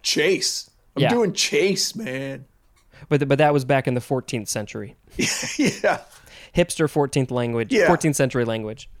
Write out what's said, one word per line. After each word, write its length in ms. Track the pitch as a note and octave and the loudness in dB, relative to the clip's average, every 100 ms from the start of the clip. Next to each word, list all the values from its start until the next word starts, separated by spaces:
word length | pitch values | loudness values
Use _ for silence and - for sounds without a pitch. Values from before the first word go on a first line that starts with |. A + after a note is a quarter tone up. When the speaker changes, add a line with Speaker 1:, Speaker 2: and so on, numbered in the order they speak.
Speaker 1:
chase. 680 | - E3+ D#3+ E3 - - - _ _ - | -2 0 2 2 -2 -4 -10 _ _ 0
I'm 80 | |
Speaker 2:
Yeah. 60 | - | 2
Speaker 1:
doing 220 | A#3+ G#3 | 2 2
chase, 640 | - - - F#3+ G3 - - | 0 0 2 2 0 -4 -6
man." 500 | G#3 C3 C3+ C3+ C3 _ _ _ _ - - | -8 -8 -8 -10 -16 _ _ _ _ -20 -2
Speaker 2:
But, 200 | D3 C#3 | 0 2
but 100 | C#3 | 4
that 160 | D3+ | 4
was 100 | D3 C3 | 4 2
back 220 | C#3 C3+ | 2 2
in 60 | |
the 80 | B2 | -2
fourteenth 480 | - C3 - A#2+ G#2 | -2 -4 -2 -6 -4
century. 460 | A#2 G#2 A2 G#2 - _ | -6 -6 -8 -12 -14 _
Speaker 1:
<laughs> 520 | - - - - - | -4 -2 -2 -4 0
Yeah. 400 | C4+ - G#3 D#3+ - - - - - - | 0 0 0 -2 -6 -20 -20 -20 -4 0
Speaker 2:
Hipster 340 | - - D3+ | 0 0 0
fourteenth 400 | D#3 C#3 C#3+ B2+ | 0 0 0 0
language, 420 | B2 A#2+ A#2 A2 | 0 0 -2 0
Speaker 1:
Yeah. 140 | A3+ F3 | 4 4
Speaker 2:
fourteenth 300 | E3 D#3+ C#3 | 4 2 2
century 300 | C3 B2 A2+ | 0 0 -2
language. 440 | A2+ G#2+ A2 - - | -2 -6 -10 -16 -20